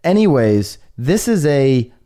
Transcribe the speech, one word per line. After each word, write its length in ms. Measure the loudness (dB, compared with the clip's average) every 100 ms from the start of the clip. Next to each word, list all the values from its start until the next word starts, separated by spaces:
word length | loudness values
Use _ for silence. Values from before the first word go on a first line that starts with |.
anyways, 720 | -2 2 2 2 2 0 -2 -10 -20 -8
this 300 | -4 -2 -2
is 180 | -2 0
a 460 | 2 2 0 -2 -10